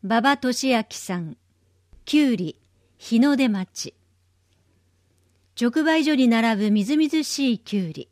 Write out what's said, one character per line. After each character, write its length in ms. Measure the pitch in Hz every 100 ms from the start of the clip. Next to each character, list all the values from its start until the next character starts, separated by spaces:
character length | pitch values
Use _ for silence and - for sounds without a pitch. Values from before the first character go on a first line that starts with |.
馬 200 | 196 226
場 160 | 247 277
俊 320 | 254 240 262
明 160 | 240 214
さ 260 | - - 180
ん、 180 | 160 - _ _ _ _ _ - -
き 120 | 294
ゅ 140 | 285
う 60 | 220
り、 240 | 170 - _ _ _ _
日 220 | - 226
の 160 | 277 285
出 140 | 262
町。 440 | 202 185 - - _ _ _ _ _ _ _ _ _ _ _ _ _ _ _ _ -
直 220 | 240 277
売 220 | 311 320 302
所 100 | 294
に 140 | 254
並 340 | 226 226 214 214
ぶ 40 |
み 140 | 208 202
ず 100 | 302
み 140 | 311
ず 140 | 320
し 320 | 294 - 277 226
い 40 |
き 180 | - 208
ゅ 120 | 175
う 20 |
り。 160 | 151 -